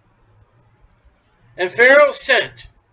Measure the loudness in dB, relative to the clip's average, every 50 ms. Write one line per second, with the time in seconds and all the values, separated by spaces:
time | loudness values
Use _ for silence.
0 | _ _ _ _ _ _ _ _ _ _ _ _ _ _ _ _ _ _ _ _
1 | _ _ _ _ _ _ _ _ _ _ _ -8 -8 -8 -2 0 2 2 4 4
2 | 2 2 0 -6 -6 -4 -4 -4 -4 -6 -14 -20 -20 -20 _ _ _ _